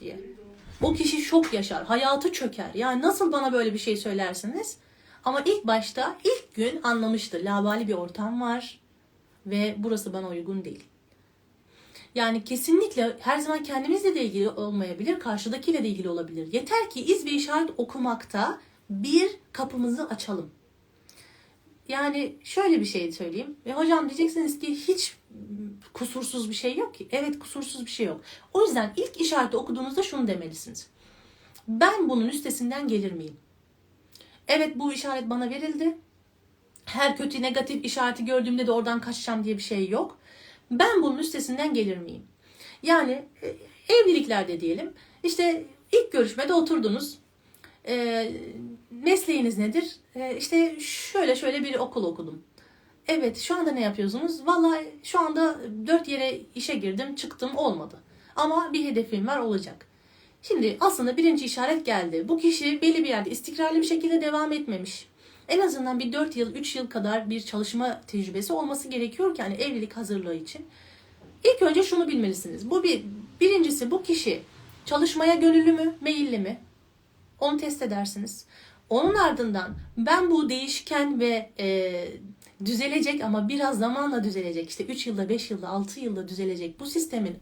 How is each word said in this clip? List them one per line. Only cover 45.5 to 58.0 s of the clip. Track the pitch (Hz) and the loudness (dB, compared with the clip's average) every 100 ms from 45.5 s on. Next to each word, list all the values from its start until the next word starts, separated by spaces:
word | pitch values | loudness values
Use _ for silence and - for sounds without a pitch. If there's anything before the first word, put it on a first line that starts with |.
| 330 - - - | 2 -4 -16 4
ilk | 453 - | 4 4
görüşmede | 254 220 254 285 | 2 2 0 4
oturdunuz. | 339 320 320 214 247 294 - _ _ _ _ - _ - | 4 4 2 2 0 -4 -12 _ _ _ _ -20 _ -4
E, | 240 233 226 226 226 - 226 240 233 - | -2 0 0 -2 -6 -10 -12 -14 -16 -18
mesleğiniz | 240 311 381 339 311 233 202 | 0 4 4 4 2 2 2
nedir? | 214 320 339 - _ | 2 0 -2 -10 _
E, | 254 262 - | -8 -6 -6
işte | - 330 330 302 | 2 4 4 0
şöyle | - - - 392 262 254 | -8 -8 -2 0 2 2
şöyle | 269 277 | 2 0
bir | 277 | -2
okul | 262 - 240 | -2 -2 -2
okudum. | 175 165 165 156 _ - - _ _ _ - | -2 -4 -10 -12 _ -20 -20 _ _ _ -2
Evet, | 320 240 - | 0 0 -2
şu | - 359 | -2 0
anda | 320 | 0
ne | 254 | 0
yapıyorsunuz? | 208 202 196 240 339 311 294 | -2 0 -2 -2 -4 -2 2
Vallahi | 349 330 320 - - | 4 4 2 -4 -14
şu | - 339 | -2 0
anda | 311 311 320 - 226 214 226 | 2 2 2 0 -8 -8 2
dört | 330 285 | 2 2
yere | 277 262 - - | -2 -2 -4 -10
işe | 247 277 | -10 -4
girdim, | 247 190 196 277 | -4 -2 -4 -6
çıktım, | 285 311 - 254 277 | -8 -10 -8 -6 0
olmadı. | 277 170 147 - | 0 -2 -8 -16